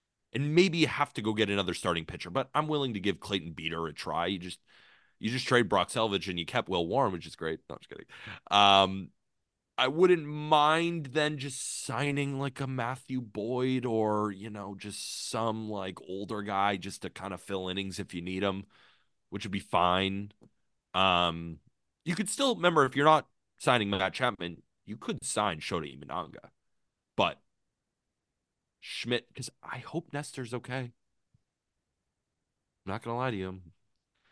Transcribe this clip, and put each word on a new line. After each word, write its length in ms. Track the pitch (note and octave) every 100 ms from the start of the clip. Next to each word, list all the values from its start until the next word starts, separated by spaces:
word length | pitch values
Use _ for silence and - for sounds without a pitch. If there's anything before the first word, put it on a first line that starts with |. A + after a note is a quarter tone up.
| _ _ _
And 220 | A#2 D3
maybe 240 | D#3 F#3+ E3
you 80 | C#3+
have 260 | A#2 C#3+
to 80 | -
go 100 | A2
get 160 | A2 G#2+
another 240 | G2+ F2+
starting 320 | F2 G2+ E2+
pitcher, 240 | D#2+ F2 F2+
but 220 | F2 C3
I'm 120 | - D3+
willing 280 | D3+ C#3
to 60 | G#2+
give 200 | F#2 F2
Clayton 320 | - G2+ E2+
Beeter 340 | D#2+ D#2+ D#2+ E2
a 60 |
try. 320 | D2+ - D#2 F2
You 120 | G2
just, 200 | F2+ - _ - - _ _ -
you 120 | G#2+
just 160 | B2+ B2+
trade 220 | B2 G#2
Brock 200 | G2+ F2
Selvage 400 | - A2 G2 F#2+
and 100 | F2
you 60 |
kept 240 | E2 B2 A2
Will 180 | F#2 E2+
Warren, 260 | A2+ B2
which 140 | F2+ E2
is 100 | -
great. 240 | D#2+ D#2+ -
No, 40 |
I'm 40 | -
just 100 | -
kidding. 160 | - - - - - -
Um, 580 | G2+ G2+ G2 F#2+ F#2+ F#2 _ _ _ _ _ _ -
I 100 | B2+
wouldn't 380 | D3+ F#3 F3+ D3
mind 800 | D3+ D3+ D3+ D3 D#3 E3+ E3+ C#3
then 260 | C3 D3+ D3+
just 460 | C#3 C3 - - -
signing, 520 | A#2+ C#3+ C#3 C#3 C#3
like, 220 | C#3 C3
a 60 | C3+
Matthew 540 | C3 A#2 C3 - C3
Boyd 640 | A2+ G2+ G#2+ B2 B2+ C3 B2
or, 440 | A2+ G#2+ G#2+ G#2+
you 180 | G2 G#2+
know, 240 | G#2 G2 F#2+
just 540 | G#2 G2 - - -
some, 400 | A#2 A2+ A2 A2
like, 280 | G#2 F#2+ F2+ D2+
older 360 | F#2+ G2+ G#2+
guy 340 | G#2 G2 G2 G2+
just 260 | F#2 -
to 80 | F#2
kind 220 | - F#2+
of 80 | F2+
fill 280 | - G2 F#2
innings 300 | F#2 G2 F#2
if 140 | F#2+
you 80 | F2
need 220 | F2 F#2
him, 220 | G2+ F#2+ - _ - _ _ _ _
which 140 | G2+
would 80 | G2+
be 80 | F#2+
fine. 720 | - F#2 F2+ F#2 F#2+ G2 G2+ - - _ _ _ _
Um, 680 | - F#2+ F2+ F2 E2 E2+ E2 _ _ _ _
you 100 | -
could 140 | F3 G#3
still, 280 | - C#4 G#3
remember, 280 | F3 E3
if 120 | C3+ C3+
you're 80 | D3
not 200 | D#3 - _ _ -
signing 300 | - B2 G2+
Matt 240 | G2+ F#2+
Chapman, 500 | - B2+ G2+ F2 E2+ - _
you 120 | - A2
could 260 | - G3
sign 360 | - - G#2 D#2+
Shota 380 | - F2 D2+ C2
Imanaga. 520 | C#2+ E2+ E2 - - _ _ _ _ _ _ -
But 240 | F#2 C#2+ _ _ _ _ _ _ _ _ _ _ _ _ _ _
Schmidt, 460 | - - - A#2+ -
'cause 160 | - C3 -
I 140 | - C3
hope 340 | - D#3+ E3
Nestor's 420 | C#3+ D3 - A#2+
okay. 240 | A#2+ B2 B2+
I'm 80 | B2 - _ _ _ _ _ _ _ _ _ _ _ _ _ _ _ _ _ _ -
not 160 | G2+
gonna 140 | - A#2
lie 160 | B2+
to 40 | G#2+
you. 120 | F#2
I'm 140 | F#2 F2 - _ _ _ _ _